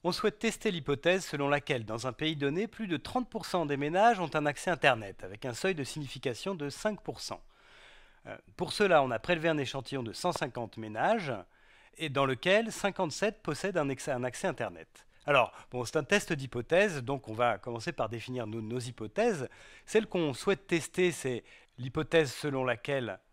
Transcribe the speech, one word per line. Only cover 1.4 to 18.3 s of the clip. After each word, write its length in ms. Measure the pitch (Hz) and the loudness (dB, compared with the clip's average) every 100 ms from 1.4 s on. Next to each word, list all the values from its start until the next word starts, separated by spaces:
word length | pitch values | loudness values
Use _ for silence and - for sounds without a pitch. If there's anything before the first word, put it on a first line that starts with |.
| 139 | 2
laquelle, 360 | 143 - 131 | 2 2 -2
dans 240 | 110 113 127 | -2 -4 -4
un 40 | |
pays 220 | 120 151 | -2 -2
donné, 320 | 156 139 160 220 | 0 0 0 -2
plus 220 | - 214 | -4 -4
de 80 | 147 | -4
trente 340 | - 254 247 | -2 -4 -4
pour 160 | 214 - | -8 -2
cent 200 | 180 151 | 0 0
des 100 | 139 | 0
ménages 420 | 143 175 226 208 | 2 6 6 6
ont 160 | 160 | 0
un 120 | 156 147 | 0 0
accès 240 | 143 185 | 0 -2
Internet, 520 | 165 147 117 104 - | 0 -2 -4 -10 -12
avec 220 | 92 101 | -14 -10
un 100 | 131 | -8
seuil 220 | 117 190 170 | -4 -4 -4
de 80 | |
signification 720 | 127 156 139 131 135 110 190 190 | -6 -8 -10 -6 -6 -6 -6 -6
de 120 | 143 | -8
cinq 300 | - 214 208 | -4 -6 -4
pour 180 | - 123 | -10 -10
cent. 200 | - 92 - _ - - - - - _ - | -10 -12 -14 _ -20 -20 -20 -20 -20 _ -16
Euh, 100 | 104 - - | -16 -16 -8
pour 160 | 170 | -6
cela, 320 | - 202 160 | 2 6 8
on 80 | 131 | 6
a 80 | 113 | 0
prélevé 280 | - 170 165 | 0 2 2
un 100 | 151 | 2
échantillon 440 | 131 139 - 135 | -2 -6 -6 -6
de 100 | 117 | -6
cent 200 | 90 180 | -4 -2
cinquante 440 | 165 143 123 113 - | -2 -4 -6 -8 -8
ménages, 560 | 110 107 160 226 156 107 87 _ _ - - - | -8 0 2 2 0 -6 -8 _ _ -20 -20 -8
et 100 | 160 | -2
dans 180 | 135 135 | 2 2
lequel 460 | 127 180 202 226 | 2 4 4 2
cinquante-sept 680 | - 196 185 175 - 208 220 | -2 -2 0 -2 0 -2 -2
possèdent 360 | - 147 196 180 | -6 -4 -2 0
un 100 | 143 | 0
ex-, 180 | 131 - | -2 -4
un 160 | 127 | -2
accès 240 | 123 - 190 | -2 -2 -4
Internet. 580 | 131 107 85 80 - - _ | -2 -6 -6 -20 -20 -20 _
Alors, 280 | - 143 110 - - | 4 6 6 0 -10
bon, 140 | 123 | -6
c'est 140 | 117 156 | -2 -2
un 40 | |
test 300 | 127 202 - | 2 2 2
d'hypothèse, 720 | 156 135 131 117 170 208 147 | -4 -2 -6 2 4 4 2
donc 240 | 120 139 - | -4 -4 -4
on 40 | |
va 260 | 110 120 104 | 2 2 2
commencer 340 | 127 117 135 | -4 -6 -6
par 160 | 151 110 | -4 -4
définir 400 | 117 117 | -4 -6